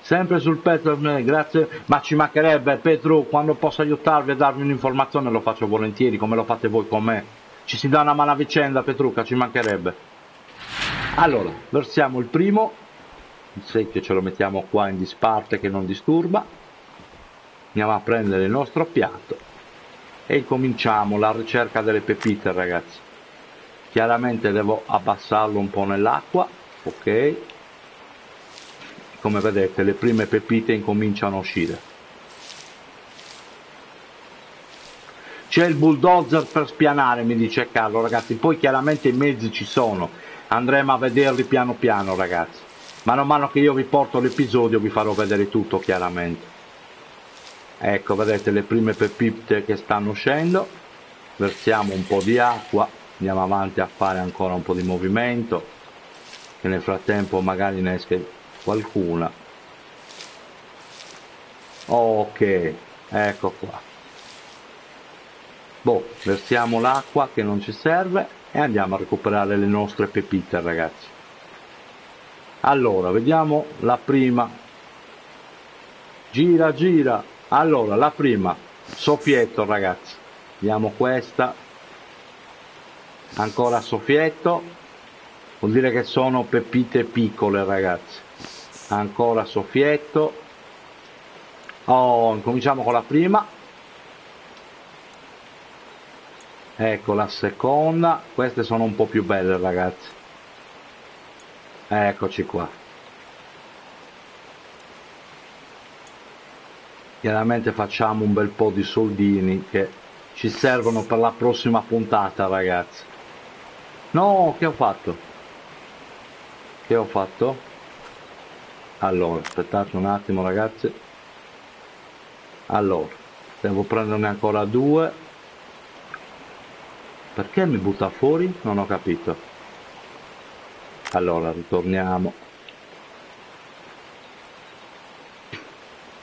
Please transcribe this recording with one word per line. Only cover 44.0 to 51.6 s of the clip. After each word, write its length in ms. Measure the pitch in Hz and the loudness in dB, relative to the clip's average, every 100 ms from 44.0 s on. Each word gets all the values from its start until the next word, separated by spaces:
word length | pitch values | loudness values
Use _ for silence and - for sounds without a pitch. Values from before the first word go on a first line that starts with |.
| 135 127 | 2 0
l'episodio 580 | 123 123 131 117 117 113 | -2 0 0 2 2 2
vi 120 | 104 | 0
farò 220 | 104 107 | 0 0
vedere 360 | 104 104 101 101 | 0 0 0 0
tutto 320 | 117 101 95 | 0 0 -4
chiaramente. 760 | - 92 90 87 87 82 - - - - - - - - - - - - - - | 0 -2 0 -4 -4 -6 -10 -20 -20 -20 -20 -20 -20 -20 -20 -20 -20 -20 -20 -6
Ecco, 360 | - 101 - | -2 -2 -2
vedete 380 | 101 107 104 104 | -2 0 0 2
le 100 | 101 | 0
prime 300 | 101 113 110 | 0 0 2
pepite 720 | 104 107 - 117 107 - 107 | 0 -2 0 -2 -2 -2 -2
che 120 | 101 101 | 0 -4
stanno 340 | - 104 104 | -2 -2 -2
uscendo, 580 | 101 - 143 165 185 - - - - - - - - | -2 0 0 0 0 -2 -12 -20 -20 -20 -20 -20 -4
versiamo 560 | 98 95 | -4 -2